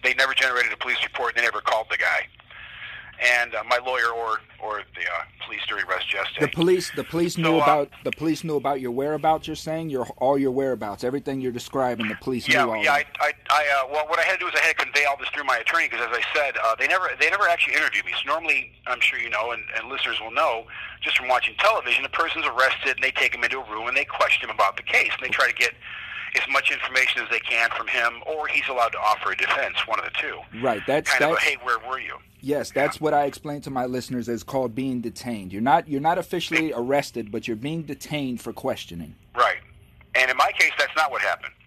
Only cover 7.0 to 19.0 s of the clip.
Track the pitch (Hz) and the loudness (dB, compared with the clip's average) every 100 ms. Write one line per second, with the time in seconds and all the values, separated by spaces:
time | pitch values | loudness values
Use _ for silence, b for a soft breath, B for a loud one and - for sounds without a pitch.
7 | 127 165 170 170 165 160 147 151 143 - | -4 -2 0 0 2 4 6 4 2 -4
8 | 135 - 160 151 165 147 135 139 123 120 | -6 -2 -2 -2 -2 0 0 0 -2 -2
9 | 143 151 160 156 156 156 160 160 160 131 | -2 0 2 2 0 -8 -6 -6 -2 -2
10 | 117 - 131 143 135 127 135 117 107 98 | -4 0 2 4 4 2 0 0 -4 -4
11 | 123 139 143 135 127 117 - 143 127 113 | -2 -2 -4 -4 -4 -4 -4 0 0 0
12 | 107 107 - 123 - 151 131 110 151 143 | -4 -4 -4 -2 2 4 4 2 2 2
13 | 151 - 147 - - 143 147 139 131 147 | 0 -2 -2 -2 2 2 4 2 2 0
14 | 151 165 165 185 175 156 160 156 131 143 | 0 2 2 0 0 2 4 2 0 2
15 | 143 139 - 147 139 120 110 165 147 117 | 2 0 -4 -4 0 0 2 0 0 -2
16 | 117 117 - 156 139 120 113 113 139 185 | -2 -2 0 0 0 0 0 2 2 2
17 | 175 120 156 196 190 170 - 139 147 127 | 0 2 2 4 2 4 2 2 2 0
18 | 90 90 135 160 160 139 - - 123 123 | -2 -4 0 0 0 -2 -2 -10 -6 0